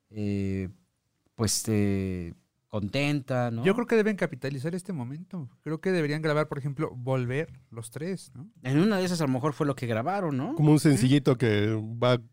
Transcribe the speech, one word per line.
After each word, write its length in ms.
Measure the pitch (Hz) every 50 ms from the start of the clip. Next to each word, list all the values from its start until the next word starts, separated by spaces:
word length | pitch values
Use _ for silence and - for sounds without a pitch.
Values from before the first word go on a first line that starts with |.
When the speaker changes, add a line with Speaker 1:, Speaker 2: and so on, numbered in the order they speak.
| _ _
Speaker 1:
eh, 640 | - 107 104 101 101 98 98 98 95 95 95 90 - _ _ _ _ _ _ _ _ _ _ _ _
pues, 300 | - 113 98 - - - 113
eh, 640 | 107 104 101 101 98 95 95 95 92 90 85 85 85 - _ _ _ _ _ _
contenta, 800 | - 107 98 101 131 139 143 147 147 147 127 - 127 123 123 120
¿no? 140 | 117 113 131
Speaker 2:
Yo 100 | 190 196
creo 120 | 247 240
que 100 | - 233
deben 180 | 220 202 214 208
capitalizar 580 | 180 180 165 147 123 - 139 143 131 131 170 180
este 180 | 180 - -
momento. 560 | 180 139 120 120 143 165 180 - 196 175 135 117 - _
Creo 180 | - 147 160 156
que 100 | - 190
deberían 300 | 185 175 151 143 147 156
grabar, 280 | 156 156 147 151 156 151
por 100 | 156 143
ejemplo, 340 | 127 147 135 143 156 - -
Volver 560 | 127 120 131 131 131 123 120 127 147 165 - - - - _
los 200 | 113 117 113 -
tres, 400 | - 135 156 190 185 - - - -
¿no? 120 | 120 170 220 - _
Speaker 1:
En 160 | - 127 139 151
una 200 | 190 220 208 185
de 80 | 190
esas 160 | 175 180 165
a 40 | 156
lo 60 | 131
mejor 220 | 131 123 139 156 -
fue 120 | - 156
lo 80 | 143 131
que 120 | - 123
grabaron, 500 | 117 113 110 123 170 196 202 185 156 139
¿no? 180 | 123 147 226 320
Speaker 3:
Como 180 | - 151 147
un 60 | 156 143
sencillito 600 | - 156 139 101 120 127 143 147 131 151 131 113
que 300 | 127 113 104 101 104 110
va 400 | 110 110 110 110 117 117 123 123
a 80 | 123 117 113 -